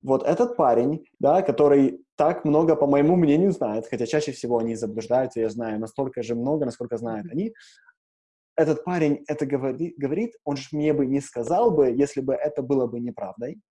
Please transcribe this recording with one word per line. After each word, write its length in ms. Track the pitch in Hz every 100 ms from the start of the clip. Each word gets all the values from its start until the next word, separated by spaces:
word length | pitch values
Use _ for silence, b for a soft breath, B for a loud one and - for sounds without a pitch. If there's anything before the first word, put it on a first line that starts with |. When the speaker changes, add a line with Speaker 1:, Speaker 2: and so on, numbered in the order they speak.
Speaker 1:
вот 200 | 117 135
этот 320 | - 165 240 240
парень, 500 | 143 117 127 156 b _
да, 220 | 139 175
который 600 | 190 - 147 143 135 - _ -
так 280 | 151 170
много, 320 | 156 151 165 156
по 100 | 143
моему 300 | 143 147 180
мнению, 360 | 160 151 190
знает», 340 | 185 117 107 110
хотя 180 | 113 113
чаще 260 | 151 151
всего 260 | 131 120 120
они 160 | 117 113
заблуждаются, 640 | 113 107 107 123 131 120
я 80 | 113
знаю, 300 | 104 113 107
настолько 420 | 110 - 131 123
же 120 | 113
много, 300 | 117 123 151 131
насколько 300 | - 120 117
знают 280 | 117 110 170
Speaker 2:
Мгм. 60 |
Speaker 1:
они. 200 | 131 220 - b b b b _ _ _ _ _ -
«Этот 280 | 156 151
парень 400 | - 180 151 147 -
это 180 | 147 139
говори-, 480 | 139 135 131 170 156
говорит, 380 | 139 160 233 -
он 120 | - 139
же 120 | -
мне 200 | 151 151
бы 140 | 151 131
не 140 | 139
сказал 500 | 139 123 113 175 233
бы, 200 | 160 131
если 300 | 120 143 -
бы 140 | 131
это 280 | 131 147 147
было 240 | 131 139 120
бы 140 | 120
неправдой. 600 | 120 - 95 98 120 214 _